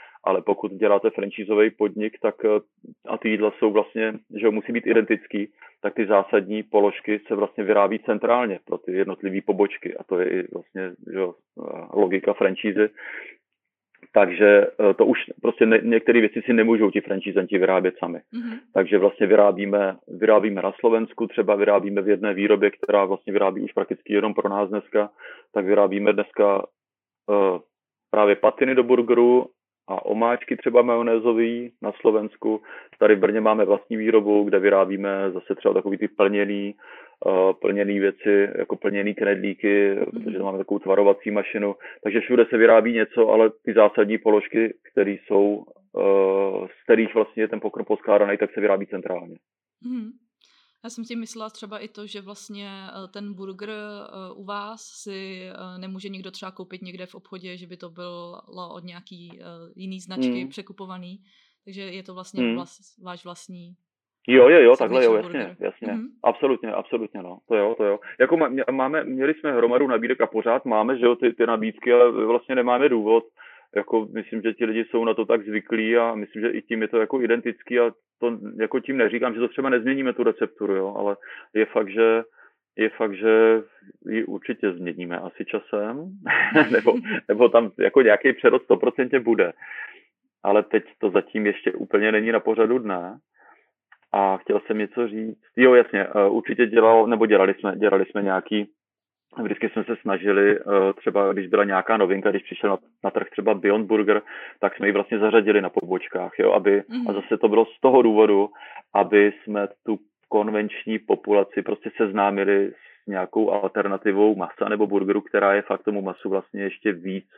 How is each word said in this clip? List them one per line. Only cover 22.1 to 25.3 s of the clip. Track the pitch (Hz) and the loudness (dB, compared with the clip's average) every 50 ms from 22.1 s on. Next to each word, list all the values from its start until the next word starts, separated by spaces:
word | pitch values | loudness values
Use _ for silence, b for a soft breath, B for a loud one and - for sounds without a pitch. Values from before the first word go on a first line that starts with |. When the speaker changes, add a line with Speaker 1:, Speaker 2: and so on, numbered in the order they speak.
| 104 90 101 107 98 | -2 -2 -2 -4 -4
Speaker 1:
výrobě, | 95 101 104 107 101 101 101 | -2 0 2 2 2 2 0
která | - - - - 104 101 98 | -2 -4 -4 0 0 0 2
vlastně | 92 98 - _ - 98 | 0 -2 -6 _ -4 -2
vyrábí | 104 101 95 92 101 | 0 0 0 -2 -4
už | 104 - - | -8 -6 -6
prakticky | - 95 - 92 - _ - - | -6 -6 -4 -6 -10 _ -4 -2
jenom | 101 101 107 101 | -2 -2 0 -2
pro | - - 101 | -4 -4 -4
nás | 98 101 104 92 | -4 -4 -4 -4
dneska, | 104 104 - _ - 104 104 104 B B B B | -4 -8 -8 _ -2 -2 -2 -4 B B B B